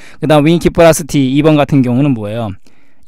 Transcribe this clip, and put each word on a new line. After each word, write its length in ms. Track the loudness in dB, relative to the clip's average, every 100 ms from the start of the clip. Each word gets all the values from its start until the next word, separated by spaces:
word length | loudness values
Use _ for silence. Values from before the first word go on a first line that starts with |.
| -20 -8
그 60 | 0
다음 180 | 2
윈키 240 | 2 0 0
플러스 380 | 2 4 2 -2
T 280 | -2 0
이 80 | 0
번 140 | 2 2
같은 240 | 0 0
경우는 300 | 0 0 0
뭐예요? 400 | -2 -6 -8 -8 -10 -18 -20 -20 -18